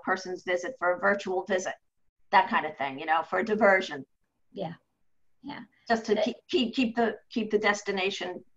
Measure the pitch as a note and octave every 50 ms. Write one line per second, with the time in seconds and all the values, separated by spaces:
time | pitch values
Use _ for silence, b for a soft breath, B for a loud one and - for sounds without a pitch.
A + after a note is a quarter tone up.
0 | - - F#3 F#3 - F#3 F#3 F3 - F3+ F3+ F3 F3+ - - - F3 F3 F3 E3+
1 | - G3+ G3+ G3+ - F#3+ F#3 F#3 F#3 - G3 F3+ F#3 C#3+ - - _ _ _ _
2 | _ _ _ _ _ _ - F#3+ F#3 - G#3+ E3 D3+ D3+ D3+ - C3+ C#3 C3 C#3+
3 | D#3+ D#3+ D#3+ E3 D#3+ - F#3 F#3 F#3 G#3+ G#3 G#3 - G3 F#3+ F#3 F3+ D#3+ D3+ C#3
4 | C3+ - _ _ _ _ _ _ _ _ - G3 F#3 E3 E3+ - _ _ _ _
5 | _ _ _ _ _ _ _ _ - C#4 C4+ - - - _ _ _ - A#3 A3+
6 | - - G#3 - - A#3+ - - _ - - D#4+ A#3+ A3 - C#4 B3+ A3+ - A#3+
7 | A#3 G#3+ - - - _ - A#3 G#3+ G#3+ G#3+ G#3 G#3+ G3+ G3+ - - G3+ G3 F#3+
8 | F#3 G3 G3 - F3+ F3+ F3+ - - _ _